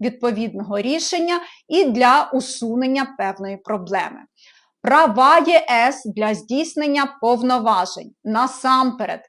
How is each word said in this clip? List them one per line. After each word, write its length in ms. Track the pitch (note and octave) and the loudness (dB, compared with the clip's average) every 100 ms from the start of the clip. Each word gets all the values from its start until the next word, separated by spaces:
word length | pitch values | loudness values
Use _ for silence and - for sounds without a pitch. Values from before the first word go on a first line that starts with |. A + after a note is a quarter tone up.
відповідного 800 | A#3+ B3 A#3+ G#3+ A3+ G3 G3 G3+ | -6 -2 -4 -2 -6 -8 -6 -4
рішення 600 | A3+ D#4 D#4+ F4 E4+ F4 F4 - _ | -2 -4 -4 -2 -2 -4 -6 -18 _
і 160 | E4+ | 0
для 460 | D#4 A3+ B3 C4+ - | 0 2 4 4 2
усунення 840 | C4+ - - A3+ A#3+ C4 C4+ C4 - | -4 -6 -8 -6 -2 -2 -2 -4 -6
певної 380 | G3 F#3+ G3 G3 | -8 -6 -10 -12
проблеми. 640 | - G#3+ F3+ F#3+ D#3 - - _ _ _ _ _ - | -8 -8 -4 -6 -6 -10 -20 _ _ _ _ _ 2
Права 520 | C#4+ D#4+ G#3 C4 E4 | 4 4 4 6 6
Є 280 | D4+ E4+ D#4+ | 6 4 4
С 320 | A#3+ B3 C#4 A3 G3+ | 2 2 0 -8 -4
для 180 | G#3+ | -2
здійснення 840 | G#3+ G#3+ B3+ D#4+ - D4 C#4+ C#4 - | -4 -4 -4 -4 -4 -2 0 -2 -2
повноважень. 920 | A3+ A#3+ B3 B3+ A3 G3 F#3 - - _ | 0 0 2 0 2 0 0 -6 -16 _
Насамперед, 960 | - A3 B3+ - C4 C4 B3+ - G#3+ - | -4 -2 -2 -2 2 4 4 0 -6 -8